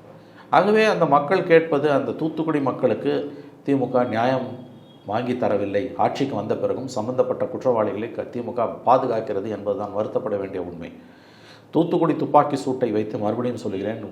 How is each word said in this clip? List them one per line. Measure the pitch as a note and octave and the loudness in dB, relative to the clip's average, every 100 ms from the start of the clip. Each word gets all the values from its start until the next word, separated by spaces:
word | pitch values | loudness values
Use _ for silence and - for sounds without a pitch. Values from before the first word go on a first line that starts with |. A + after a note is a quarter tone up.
| - - - - - | -20 -20 -20 -20 2
ஆகவே | C#3+ F#3+ G#3+ G#3+ | 4 6 4 4
அந்த | F3 D#3 | 4 4
மக்கள் | C#3+ C#3+ F#3+ | 4 4 2
கேட்பது, | E3+ E3 D#3+ C#3+ D3 | 6 6 6 2 2
அந்த | C3+ A#2+ | 2 0
தூத்துக்குடி | - A2+ - D#3+ D3+ | -2 -4 -2 -2 0
மக்களுக்கு | C3+ A#2+ B2+ - C#3+ C#3+ - - - - - | 0 0 0 2 0 -2 -4 -10 -18 -10 0
திமுக | C#3 B2 B2+ A#2+ | 0 2 0 0
நியாயம் | A2 B2 C3 A2+ - - - - - - | 2 2 0 -2 -10 -14 -20 -20 -16 -6
வாங்கி | A2 B2 | -4 -2
தரவில்லை. | A#2+ G#2 G#2 G2 G2+ F#2 - | 0 0 0 0 -2 -2 0
ஆட்சிக்கு | A2+ - C#3 G#2+ | 0 0 -2 -2
வந்த | G#2+ G#2 | -2 -2
பிறகும் | G2+ G2 C3+ | -2 -2 -4
சம்பந்தப்பட்ட | - A2 B2+ B2 - G#2 | -6 -2 0 0 -2 -4
குற்றவாளிகளை | G#2 C3 A#2 G#2+ G2 A2+ | -2 0 2 0 -2 -6
க-, | - | -8
திமுக | - B2 A2 A#2+ G#2+ F2 A#2 | -8 -8 -6 -4 -4 0 4
பாதுகாக்கிறது | B2+ B2+ A2+ G#2+ G2 A2 | 4 4 -2 -2 -4 -4
என்பதுதான் | G2+ G#2 G2 G2+ G2 | -4 -2 -4 -4 -4
வருத்தப்பட | A2 - A2 G2+ | -2 -2 -2 -4
வேண்டிய | G2 F#2 | -4 -6
உண்மை. | F2 E2+ E2 - - - - - - - - | -8 -10 -14 -16 -20 -20 -20 -20 -20 -20 -4
தூத்துக்குடி | D3 E3+ F3 E3 D3 | 0 2 2 2 0
துப்பாக்கி | C3+ D3 C#3+ C3+ | 4 4 4 0
சூட்டை | C#3 B2+ A#2+ | -2 -2 0
வைத்து | G#2+ G#2+ A#2 | 0 -2 -2
மறுபடியும் | G#2 A2+ B2 A2 | -2 0 -2 -4
சொல்லுகிறேன், | A2 F#2+ G2+ A2+ G2+ | -4 -4 -4 -6 -10